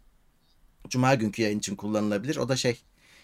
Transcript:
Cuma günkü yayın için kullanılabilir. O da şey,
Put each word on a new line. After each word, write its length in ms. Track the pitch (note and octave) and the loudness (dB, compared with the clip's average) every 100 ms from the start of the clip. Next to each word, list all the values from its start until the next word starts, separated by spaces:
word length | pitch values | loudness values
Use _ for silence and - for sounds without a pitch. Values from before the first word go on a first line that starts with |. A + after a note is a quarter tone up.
| - _ _ _ _ _ _ _ - | -20 _ _ _ _ _ _ _ -4
Cuma 260 | B2+ C3 C3+ | 2 4 4
günkü 260 | G#2+ G#2+ | 2 0
yayın 180 | G#2+ G#2 | 0 0
için 160 | G2 G2+ | -4 -6
kullanılabilir. 600 | G#2 G#2+ G#2 G#2 B2 D3 | -2 0 0 0 -2 -4
O 120 | A#2+ | -2
da 60 | C3 | 0
şey, 260 | B2+ A#2 _ _ _ - | 0 -2 _ _ _ -20